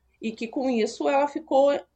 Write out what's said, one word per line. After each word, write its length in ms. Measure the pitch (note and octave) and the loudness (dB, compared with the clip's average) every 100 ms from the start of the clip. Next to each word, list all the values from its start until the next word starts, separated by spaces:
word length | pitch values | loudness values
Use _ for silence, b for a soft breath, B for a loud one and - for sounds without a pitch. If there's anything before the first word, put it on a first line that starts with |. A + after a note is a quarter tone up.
| _ - | _ -10
e 120 | A3+ | -8
que 160 | A3 A3+ | -8 -8
com 200 | D4 C4 | -4 0
isso 400 | A#3 A#3 - D4 | 0 0 -2 0
ela 200 | C#4 C#4+ | 2 0
ficou 520 | D4+ - C4+ C#4 C#4+ - | -4 0 2 4 2 -2